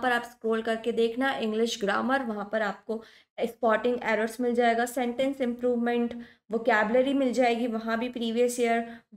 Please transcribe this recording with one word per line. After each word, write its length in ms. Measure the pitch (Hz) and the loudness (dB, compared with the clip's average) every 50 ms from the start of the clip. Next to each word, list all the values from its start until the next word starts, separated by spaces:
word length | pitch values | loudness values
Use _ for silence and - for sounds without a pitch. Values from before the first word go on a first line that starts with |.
| 262 | 0
पर 100 | 254 240 | 0 0
आप 100 | 233 240 | 0 -2
स्क्रॉल 400 | - - _ - 226 226 220 220 | -6 -10 _ -2 -2 0 0 0
करके 300 | 233 226 220 226 240 220 | -2 -2 -2 -2 -2 0
देखना 400 | 226 226 233 226 247 262 269 - | 2 2 2 2 0 0 0 0
इंग्लिश 460 | - 226 220 214 220 226 233 226 - | 0 -2 -2 0 0 0 0 0 -2
ग्रामर, 420 | 202 196 202 220 226 240 269 277 262 | -2 0 0 0 0 0 0 0 0
वहाँ 260 | 226 214 208 196 208 - | -2 -6 -6 -6 -4 -4
पर 100 | 220 220 | -2 -2
आपको 400 | 202 190 - - - 220 220 - - - - _ _ _ - | -2 -4 -6 -8 -8 -8 -8 -8 -12 -20 -20 _ _ _ -6
स्पॉटिंग 560 | - 233 - - - 226 214 214 226 247 247 240 - | -6 -6 -4 0 2 2 2 2 2 0 -2 0 0
एरर्स 380 | 220 220 208 220 226 - - | 0 0 0 0 -2 -2 -2
मिल 140 | 247 240 240 | -2 0 2
जाएगा, 300 | 233 240 233 226 226 240 | 2 4 4 4 2 0
सेंटेंस 540 | 247 - 277 247 240 240 254 269 269 277 277 | -2 -2 -2 -2 -2 -2 0 -2 -2 0 0
इम्प्रूवमेंट, 720 | 262 240 240 240 247 247 247 233 233 240 240 240 240 233 240 240 - - - _ _ - | -2 -2 -2 -2 0 0 0 2 0 0 0 0 0 -2 -4 -8 -14 -16 -20 _ _ -6
वोकैबुलरी 640 | 202 226 226 247 226 214 214 202 233 254 254 277 277 | -6 -2 2 2 4 4 4 4 4 4 4 4 2
मिल 180 | 277 269 254 220 | 2 2 2 2
जाएगी, 340 | 240 254 240 233 226 240 | 4 4 2 2 2 0
वहाँ 320 | 240 220 226 220 226 226 226 | -2 -4 -4 -4 -4 -2 -2
भी 100 | 247 247 | -2 -4
प्रीवियस 520 | 247 240 233 226 220 240 247 240 240 247 | -4 -4 -4 -2 0 2 2 2 2 0
ईयर 380 | 240 233 233 233 233 233 233 - - _ - | 0 2 2 0 0 -4 -8 -16 -20 _ -6